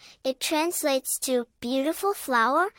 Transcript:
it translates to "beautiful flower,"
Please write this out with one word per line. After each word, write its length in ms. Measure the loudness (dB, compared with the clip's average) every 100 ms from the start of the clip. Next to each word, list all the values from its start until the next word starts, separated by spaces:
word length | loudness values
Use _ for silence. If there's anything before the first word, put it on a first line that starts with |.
| -20 -8
it 160 | -6 -4
translates 800 | -2 0 0 0 0 0 -2 -4
to 260 | 0 -2 -2 -8
"beautiful 540 | -2 0 0 0 -2
flower," 560 | -2 0 2 4 2 0